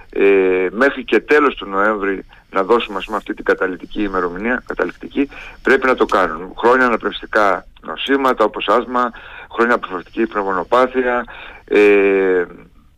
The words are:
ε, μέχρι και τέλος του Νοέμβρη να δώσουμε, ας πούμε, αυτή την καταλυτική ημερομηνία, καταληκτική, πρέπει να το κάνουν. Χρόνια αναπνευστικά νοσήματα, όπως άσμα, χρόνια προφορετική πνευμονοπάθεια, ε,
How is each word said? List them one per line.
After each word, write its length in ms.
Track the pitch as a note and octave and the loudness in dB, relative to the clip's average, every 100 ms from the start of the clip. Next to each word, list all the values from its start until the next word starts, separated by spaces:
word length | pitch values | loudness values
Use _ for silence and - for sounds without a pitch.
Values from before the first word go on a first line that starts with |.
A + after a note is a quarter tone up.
| - | -10
ε, 560 | - G2 G2 F#2 F#2 F#2 | 0 4 4 4 0 -2
μέχρι 340 | G2+ C#3 C3+ | 0 0 0
και 160 | A#2 A2 | -2 -2
τέλος 340 | - D3 C#3+ | 2 2 2
του 120 | - F#2+ | -2 -6
Νοέμβρη 580 | G2 G#2 G#2+ G2 F#2+ - - _ | -2 -2 0 -4 -6 -10 -20 _
να 120 | F#2+ | -4
δώσουμε, 360 | F#2+ A#2 A2+ G2 | 2 0 0 -8
ας 60 | |
πούμε, 120 | G2 G#2 | -6 -8
αυτή 180 | - | -6
την 100 | G#2 | -6
καταλυτική 580 | - F#2+ F#2 F2+ - G#2+ | -2 -2 -2 -6 -10 -6
ημερομηνία, 600 | G2+ F#2+ F2 F2+ A2+ B2+ - | -4 -2 -4 -4 -4 -6 -6
καταληκτική, 640 | - F2 - - C#3+ C#3 - - - | -4 -4 -6 -8 -4 -4 -6 -20 -8
πρέπει 240 | - C3 C3 | 0 2 2
να 80 | |
το 100 | B2 G#2+ | 0 2
κάνουν. 460 | G#2 F2 D#2+ F#2 - | 2 0 -4 -12 -2
Χρόνια 280 | A2+ C3 B2+ | 2 4 2
αναπνευστικά 800 | A2 G2+ - - A2 G2+ F2+ - - | 0 -4 -8 -4 0 2 0 -6 -18
νοσήματα, 640 | - D#2+ A2 C3+ C3+ B2 | -14 -10 -2 0 2 2
όπως 240 | G#2+ G#2 G2 | 0 0 0
άσμα, 420 | A#2 A#2 B2+ B2 - - - - | 0 0 -2 -2 -6 -18 -20 -12
χρόνια 260 | - A#2 A2+ | -2 2 2
προφορετική 480 | - F#2 - - A2+ | -2 -10 -8 -4 -2
πνευμονοπάθεια, 1000 | G#2+ G2 F#2 E2+ B2 B2+ B2+ B2 B2 A#2+ - - - | -2 -2 -4 0 2 2 0 -2 -2 -4 -14 -20 -20
ε, 800 | - G2+ G#2 G2+ G2 G2 F#2+ F2+ E2+ E2+ - _ _ | 0 4 6 6 4 2 2 0 -2 -8 -20 _ _